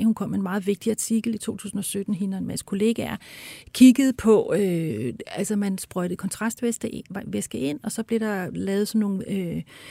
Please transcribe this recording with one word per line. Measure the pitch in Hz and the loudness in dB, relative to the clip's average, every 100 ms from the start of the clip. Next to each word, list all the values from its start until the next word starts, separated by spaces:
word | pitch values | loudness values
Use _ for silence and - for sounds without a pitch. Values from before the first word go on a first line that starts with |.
Hun | 220 | 2
kom | 214 202 | 0 -2
med | 196 | -2
en | |
meget | 190 196 190 | -2 -2 -2
vigtig | 202 - | -2 -2
artikel | 214 - 226 233 | -2 0 0 0
i | 220 | -4
to | - 208 | -6 -8
tusind | 202 202 | -8 -8
og | |
sytten, | - 202 196 | -6 -4 -4
hende | 196 196 | -2 -2
og | 190 | -4
en | 180 | -6
masse | 185 | -8
kollegaer. | - 196 214 233 - 208 - - - - - | -6 0 0 0 -4 -8 -12 -18 -18 -18 -14
Kiggede | - 254 247 269 | 10 10 10 4
på, | 254 220 214 - 170 | 4 6 6 6 2
øh, | 196 175 160 107 120 - - | 2 0 0 -2 -4 -6 -8
altså | - 196 214 | -6 -2 0
man | 202 190 | -2 -4
sprøjtede | - - 269 180 | -6 -4 -4 -4
kontrastvæske | 190 - 220 - 240 226 - | -6 -4 -4 -2 -4 -2 -6
ind, | - - 190 - | -8 -10 -10 -6
væske | 202 196 226 | -6 -6 -4
ind, | 262 294 | -4 -4
og | - | -6
så | - | -6
blev | 226 226 | -2 -2
der | 220 202 180 | -2 -2 -4
lavet | 165 190 196 208 | -6 -2 0 0
sådan | 220 | 0
nogle, | 202 190 - | 0 -2 -4
øh, | 196 175 165 - - - | -4 -4 -6 -8 -16 -20